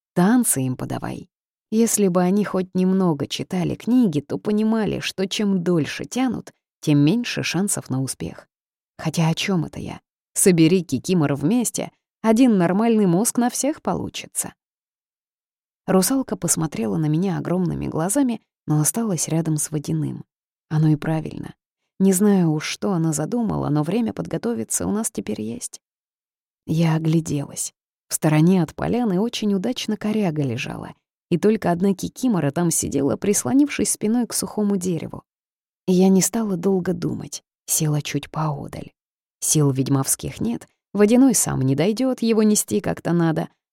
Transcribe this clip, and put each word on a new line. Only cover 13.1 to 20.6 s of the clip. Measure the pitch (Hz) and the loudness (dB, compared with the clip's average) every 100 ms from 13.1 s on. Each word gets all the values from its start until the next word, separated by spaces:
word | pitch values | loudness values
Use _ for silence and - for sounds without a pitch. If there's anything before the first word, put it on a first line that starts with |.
| 170 240 - | 2 0 0
на | 233 | -2
всех | - 269 320 | 0 -4 -4
получится. | - 170 - - - - - - _ _ _ _ _ _ _ _ _ _ _ _ - | -4 -4 -6 -12 -12 -10 -10 -12 _ _ _ _ _ _ _ _ _ _ _ _ 0
Русалка | 185 180 269 262 196 | 2 2 0 -2 -4
посмотрела | 165 - 160 - 220 190 | -2 -2 -2 -4 -4 0
на | 151 | 0
меня | 156 196 156 | 0 0 -2
огромными | - 185 175 135 - | -2 -2 -2 -4 -4
глазами, | - 170 285 262 226 _ _ - | -2 -2 0 0 -2 _ _ -2
но | 151 | 0
осталась | 147 226 226 165 - | 0 -2 -2 -2 -2
рядом | 165 160 151 | -2 -2 -2
с | - | -4
Водяным. | 156 147 160 143 127 - _ _ _ | -6 -4 -4 -4 -6 -14 _ _ _